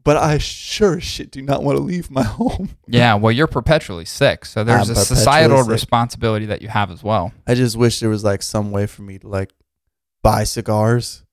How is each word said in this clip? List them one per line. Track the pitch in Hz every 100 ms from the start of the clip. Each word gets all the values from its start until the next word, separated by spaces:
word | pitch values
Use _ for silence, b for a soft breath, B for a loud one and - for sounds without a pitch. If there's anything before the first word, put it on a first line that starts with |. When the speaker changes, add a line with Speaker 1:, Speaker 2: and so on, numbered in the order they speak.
Speaker 1:
but | - 151
I | 156 147
sure | - - - - 208 156
as |
shit | - - -
do | 135
not | 135 139
wanna | 139 139
leave | 143 180 165
my | 131
<laughs> | 104 -
home. | 247 - 190 - -
Speaker 2:
Yeah, | 120 120 107
well, | 110
you're | 117 156
perpetually | - 117 160 - 87 -
sick, | - 139 80 -
so | -
there's | 110 120 101
Speaker 1:
I'm | 113
Speaker 2:
a |
Speaker 1:
perpetually | 98 123
Speaker 2:
societal | 117 147 160 135
Speaker 1:
sick. | 117
Speaker 2:
responsibility | 113 - 117 117 - 113 107 107
that | 101
you | 104
have | 107 101
as | 87
well. | 104 107 87 - -
Speaker 1:
I | 123
just | 127 110
wish | 120 -
there | 113
was, | 107
like, | 104 98
some | - 107 104
way | 101 101
for | -
me | 101 95
to, | 101
like, | 98 95 _ _ _ _ _ _ _
buy | 110 107 104
cigars | - 113 107 110 120 - - _